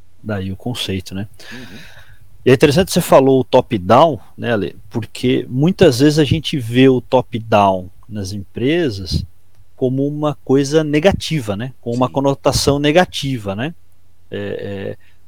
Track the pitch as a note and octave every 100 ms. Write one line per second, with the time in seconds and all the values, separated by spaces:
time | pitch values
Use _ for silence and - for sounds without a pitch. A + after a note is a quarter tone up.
0 | - - G#2+ G2+ F#2+ F#2 B2 A#2 - F#2+
1 | - F#2+ A2+ - - A#2+ A#2+ G#2 - -
2 | - - - - B2 C3 D3+ C#3 F#3+ F3+
3 | - D#3+ C3+ C3 B2 C3 - A2 F2+ A#2
4 | E3 A2+ - - A2 A2 F2 - - A#2
5 | A2 - B2+ C3 A2+ B2 D#3 G3 F3 A#2
6 | D3 D3+ C3+ D#3+ - D3+ A2+ A#2+ C3+ B2+
7 | - B2+ - A#2 A2+ G#2+ G2+ F#2+ F#2 -
8 | - G#2+ F#2+ G#2 F#2+ - B2+ E3+ D#3 G2
9 | F#2 - - - - - - - B2+ C3
10 | C#3+ D3 D3+ C#3 - C3+ C#3 D#3 D#3 D3
11 | F#3+ - - D#3+ A2 G2 B2+ - A#2 A#2+
12 | B2+ - C#3 C#3 D3 C3 - C#3+ D3 D#3+
13 | F3+ - C#3 B2+ G2+ G2 C#3+ E3+ - -
14 | - - - G2+ G2+ G2 G2 G2 G2+ G#2+
15 | - -